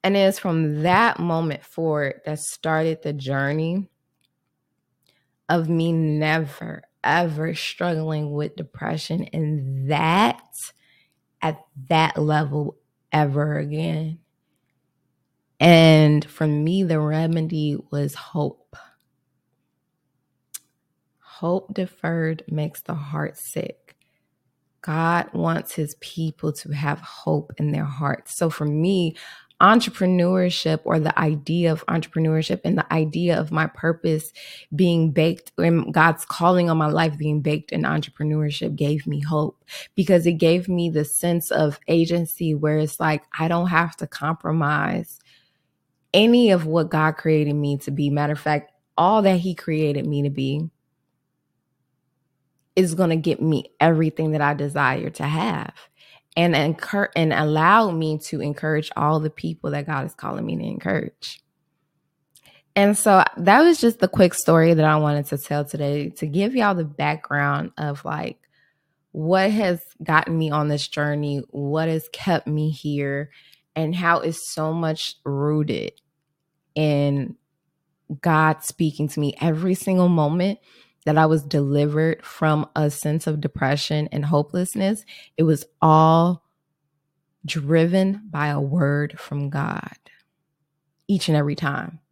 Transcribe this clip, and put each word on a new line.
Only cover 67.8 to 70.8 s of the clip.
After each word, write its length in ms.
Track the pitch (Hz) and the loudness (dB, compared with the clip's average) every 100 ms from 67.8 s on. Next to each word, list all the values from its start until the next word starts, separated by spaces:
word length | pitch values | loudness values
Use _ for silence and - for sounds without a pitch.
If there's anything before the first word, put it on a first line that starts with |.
| 151 143 - | -6 -6 -8
like, 340 | 151 - - _ _ _ _ _ _ _ | -8 -8 -12 _ _ _ _ _ _ _
what 400 | - 156 190 196 | -6 0 2 2
has 300 | 214 196 175 - _ | 2 0 -2 -6 _
gotten 360 | 160 156 - 165 | 0 2 4 2
me 120 | 160 | 0
on 180 | 147 151 | 0 0
this 180 | 147 | -2